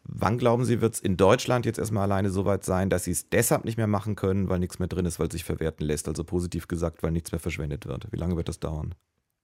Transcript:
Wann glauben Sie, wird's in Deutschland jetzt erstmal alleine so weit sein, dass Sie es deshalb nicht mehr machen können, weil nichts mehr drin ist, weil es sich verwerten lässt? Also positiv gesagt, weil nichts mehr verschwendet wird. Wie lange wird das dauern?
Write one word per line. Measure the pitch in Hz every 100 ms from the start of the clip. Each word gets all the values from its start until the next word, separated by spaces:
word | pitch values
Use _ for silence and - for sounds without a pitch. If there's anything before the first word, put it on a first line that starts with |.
Wann | - - - 120
glauben | 120 120 117
Sie, | 117
wird's | 113 -
in | - 92
Deutschland | 95 127 - 127 113
jetzt | 98
erstmal | 101 110
alleine | 98 98 101
so | 92 98
weit | 95 -
sein, | 92 95
dass | 90 90
Sie |
es | 85 -
deshalb | 107 113 139 -
nicht | 113
mehr | 107
machen | 104 107 101
können, | 98 98 92
weil | 90
nichts | 90 -
mehr | 87
drin | 85 87
ist, | 85
weil | 82
es |
sich | 82
verwerten | - 82 80 - 76
lässt? | 76 80
Also | 80
positiv | 80 90 87 87 -
gesagt, | 85 85 -
weil | 82
nichts | 82 -
mehr | 85
verschwendet | 90 78 73 73 -
wird. | 67 -
Wie | 82
lange | 82 82
wird | 82
das | 82
dauern? | 78 78 82 87 _ _ _ _